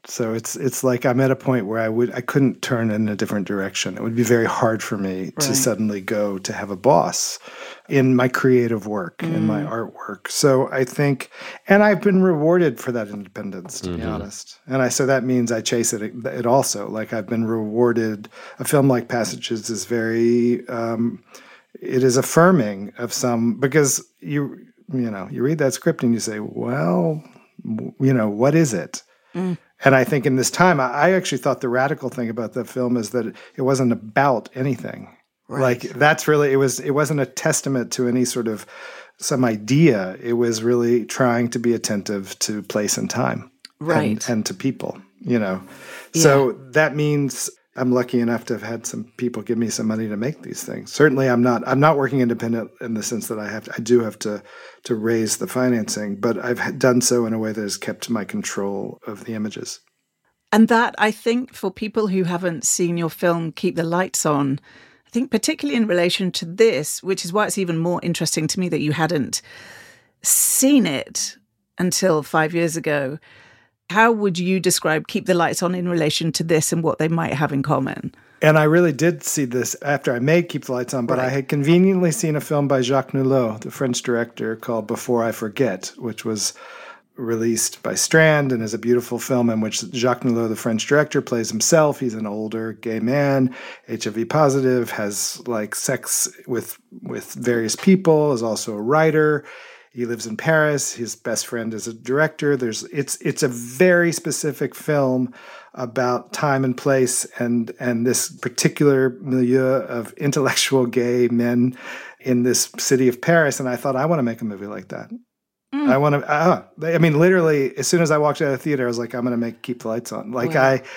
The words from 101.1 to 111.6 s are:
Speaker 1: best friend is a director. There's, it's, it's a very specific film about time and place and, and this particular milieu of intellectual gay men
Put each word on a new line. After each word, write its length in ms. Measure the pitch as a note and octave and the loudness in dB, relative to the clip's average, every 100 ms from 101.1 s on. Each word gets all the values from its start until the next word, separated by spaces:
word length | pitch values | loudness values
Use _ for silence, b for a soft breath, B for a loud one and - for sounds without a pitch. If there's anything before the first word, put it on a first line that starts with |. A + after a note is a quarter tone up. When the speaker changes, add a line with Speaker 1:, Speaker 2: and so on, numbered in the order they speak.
Speaker 1:
best 320 | - B2 G#2+ - | -8 -6 -6 -4
friend 280 | A#2+ A2+ | -6 -6
is 120 | A2 A#2 | -6 -10
a 60 | |
director. 640 | A2+ A#2+ C3+ D#3 - D3 C#3 | -10 -4 0 0 0 0 0
There's, 260 | B2 G#2+ | 0 -4
it's, 320 | - - C#3+ - | -6 -6 -6 -4
it's 220 | D#3+ C#3 | -4 -2
a 60 | C#3+ | -2
very 640 | A#2+ A#2+ B2+ F#3 F3 E3+ | -4 -8 2 4 4 2
specific 640 | - D#3+ - D3+ C3+ C3+ | 0 -4 -4 -6 -4 -6
film 600 | - - D3 C3 B2+ B2 B B B B | -6 -2 0 2 0 -2 B B B B
about 580 | - B2 A2+ B2 B2 - | -12 -8 -2 -2 -2 -6
time 320 | - D3+ C3+ | -4 0 2
and 100 | C3+ | 0
place 520 | B2 C#3+ C3+ B2 - - - | 0 2 2 2 0 -6 -4
and, 340 | A#2+ A#2+ A2+ - | -2 0 -2 -4
and 280 | B2 A#2 B2 | -4 0 0
this 240 | A#2 - | 0 -2
particular 880 | - B2+ - D#3 - D3 C3+ C3 B2 | -6 -6 -2 -2 2 4 4 2 0
milieu 440 | D3 B2+ B2 C3 C3 | -2 0 4 4 4
of 480 | C3+ - A#2+ A2 | 0 -2 -6 -8
intellectual 720 | - C#3+ D3 C3 - - C3+ A#2+ | -4 -2 0 0 0 2 2 2
gay 420 | B2 A#2+ B2 A#2+ | 0 0 2 2
men 480 | A#2 A#2+ A#2+ | 2 2 2